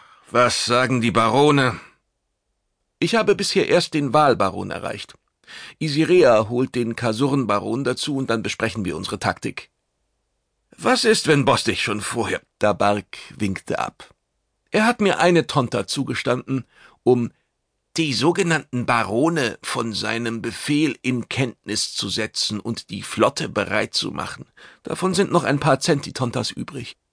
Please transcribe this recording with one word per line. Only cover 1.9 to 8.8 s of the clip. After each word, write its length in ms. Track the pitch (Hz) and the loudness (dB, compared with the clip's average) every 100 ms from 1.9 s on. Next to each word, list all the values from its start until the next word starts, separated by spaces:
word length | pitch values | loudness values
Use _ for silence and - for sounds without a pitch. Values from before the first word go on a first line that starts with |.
| _ _ _ _ _ _ _ _ _ _ - | _ _ _ _ _ _ _ _ _ _ -4
„Ich 160 | 170 | 0
habe 220 | 226 208 196 | 2 2 2
bisher 340 | 202 196 - | 2 0 4
erst 240 | 175 - | 2 2
den 200 | 156 143 | -2 0
Walbaron 580 | 143 143 95 95 92 98 | 4 4 4 0 -2 -8
erreicht. 420 | - - 104 - - _ _ - - - - | -8 -8 -10 -14 -20 _ _ -20 -20 -16 -6
Isirea 720 | 151 143 156 180 139 110 107 | -2 0 4 6 8 6 4
holt 240 | 123 131 | 0 -2
den 220 | 127 117 113 | -2 -4 -2
Kasurn-Baron 880 | 120 110 139 139 110 101 101 120 | -2 0 2 2 0 0 0 -2
dazu, 320 | 135 - - 135 | -2 -4 -4 -4
und 160 | 131 | -2
dann 100 | 113 | -2
besprechen 420 | 101 - 110 - | -4 -4 -4 -4